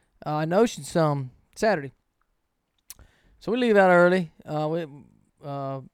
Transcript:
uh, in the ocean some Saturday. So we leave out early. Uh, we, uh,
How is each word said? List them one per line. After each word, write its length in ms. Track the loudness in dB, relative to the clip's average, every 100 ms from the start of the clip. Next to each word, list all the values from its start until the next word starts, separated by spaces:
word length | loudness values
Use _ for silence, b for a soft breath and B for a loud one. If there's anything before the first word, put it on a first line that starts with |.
| _ _ -8
uh, 140 | -6
in 60 | -2
the 80 | 0
ocean 260 | 0 -2
some 480 | -6 0 0 -2 -8 -16 _ -4
Saturday. 380 | -2 -2 -6 -16 _ _ _ _ _ _ _ _ -20 -20 b b b b
So 120 | -6
we 60 | -2
leave 180 | 2 4
out 140 | 6
early. 400 | 6 6 2 -2 -12 -10
Uh, 220 | -8 -6
we, 160 | -6 -10 -16 -20 _ _ _
uh, 380 | -14 -12 -10 -12 -16